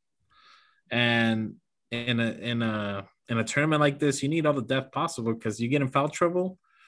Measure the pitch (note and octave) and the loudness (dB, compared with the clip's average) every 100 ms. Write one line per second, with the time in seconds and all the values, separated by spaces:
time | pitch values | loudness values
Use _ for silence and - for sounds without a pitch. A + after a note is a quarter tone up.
0 | _ _ _ _ - - _ _ - A#2+ | _ _ _ _ -20 -20 _ _ -6 0
1 | A#2+ A#2 A2+ A2 A2 - _ _ - A#2+ | 2 4 2 2 -2 -8 _ _ -10 -6
2 | A#2+ A#2 A#2 - A2+ A#2 A2+ G#2+ G2+ G2 | -2 0 0 -2 -4 -2 -2 -2 -4 -6
3 | - _ - A2+ A2+ C#3+ D3+ D3+ D3 C#3 | -10 _ -4 -2 0 0 2 4 2 2
4 | D3 C3+ C#3 E3 D3+ C#3 A2+ C3 C3 C#3 | 0 0 0 0 2 0 0 -2 -2 -4
5 | E3 - A2+ A2+ A2+ G#2+ A#2+ C#3+ C3 C#3 | -4 -2 -2 -2 -4 -4 0 0 2 0
6 | D3 - F3 F3+ F#3 F#3 _ _ | 0 0 0 0 -2 -6 _ _